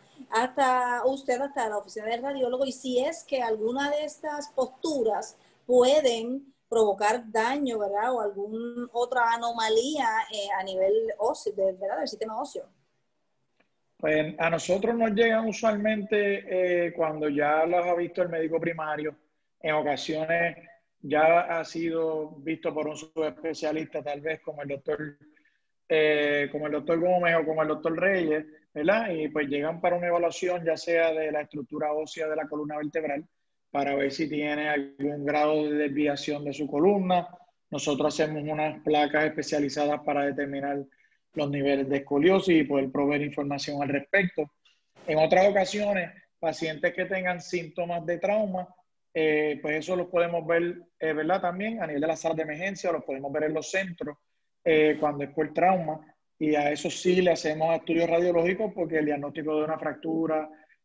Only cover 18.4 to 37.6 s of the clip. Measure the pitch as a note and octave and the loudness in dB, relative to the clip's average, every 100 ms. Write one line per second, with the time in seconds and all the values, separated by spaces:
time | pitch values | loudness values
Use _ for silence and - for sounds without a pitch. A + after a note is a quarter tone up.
18.4 | D#3+ E3 E3 D#3+ D#3 D3+ D3+ D3 _ _ | -2 0 -2 -4 -4 -4 -6 -8 _ _
19.4 | _ _ D#3 D3+ D3 C3 - D#3 D#3 E3+ | _ _ -2 0 0 -2 -2 -4 0 2
20.4 | E3+ - - - _ _ D3 D3+ D#3+ E3+ | 0 -2 -18 -20 _ _ -2 4 6 6
21.4 | F3 E3 D#3 E3 E3 E3 D#3+ D#3 D#3 C#3+ | 4 -2 -4 -4 -2 -2 -2 -2 -6 -10
22.4 | C#3+ D#3+ E3+ D3 D3+ D3+ D#3 D#3+ D#3 - | -8 -6 -4 -4 -4 -6 -10 -4 -4 -4
23.4 | E3 D3 D3+ D#3 D#3+ D#3 C#3+ C#3+ D#3 D#3+ | -8 -4 -4 -4 -4 -8 -6 -6 -4 -6
24.4 | - D3+ C#3 C#3 - D3+ D3+ C#3+ - _ | -8 -10 -8 -8 -4 -6 -6 -12 -20 _
25.4 | _ _ _ _ - D#3 D#3 D3+ D3 D3 | _ _ _ _ 0 2 4 4 2 0
26.4 | C#3+ D3 D3+ D3 D3 E3 F3 F3+ E3+ E3 | 0 -4 -4 -4 0 2 4 4 4 4
27.4 | D3+ D#3+ D#3 D3 E3 D#3+ F#3 F#3+ D#3+ D3+ | 2 0 0 0 -2 0 2 2 2 0
28.4 | D#3 - _ D3+ E3 G#3+ A3 E3 D3+ D3+ | -2 -16 _ -4 2 2 2 -2 -2 -2
29.4 | C#3+ C#3+ D3+ E3+ F3 F3 F3 E3+ E3+ E3 | -2 -2 -2 0 0 0 0 2 2 0
30.4 | F3+ F3+ E3 D3+ - E3 E3 D#3+ D#3 D3+ | -2 -2 0 -2 2 2 4 2 0 -2
31.4 | D3+ D3 C3+ D3+ D3+ D3+ D3+ E3 D#3 D#3 | -4 -10 -10 -6 -4 -2 -4 -6 -4 -4
32.4 | D3 D3+ D3+ D3+ D3+ E3 D3 C#3+ E3 _ | -4 -6 -6 -6 -4 -4 -4 -4 -8 _
33.4 | _ _ _ C#3+ C#3 C#3+ C#3 C#3 D#3 D3+ | _ _ _ -2 0 0 0 -2 -4 -2
34.4 | D3 D3 D3+ D3 C#3 - C#3+ D3 C#3+ D3+ | -2 -2 0 -2 -2 -4 -6 -4 0 2
35.4 | D3+ D#3 D3+ D3 D3 C#3 D3 C#3+ - D3 | 4 2 2 0 0 0 0 0 -4 -4
36.4 | D3 C#3 C#3 C#3+ F3+ G3+ F#3 F3+ F3 - | -4 -6 -2 4 4 4 4 2 0 -10
37.4 | _ _ | _ _